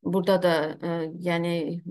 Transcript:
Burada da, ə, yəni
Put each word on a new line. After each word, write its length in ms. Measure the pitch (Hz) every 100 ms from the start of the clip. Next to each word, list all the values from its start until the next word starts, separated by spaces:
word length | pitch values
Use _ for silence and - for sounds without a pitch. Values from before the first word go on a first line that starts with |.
Burada 340 | - 190 180 190
da, 120 | 180 160 156
ə, 220 | - 170 170 160 170
yəni 640 | 175 170 170 170 151 170 170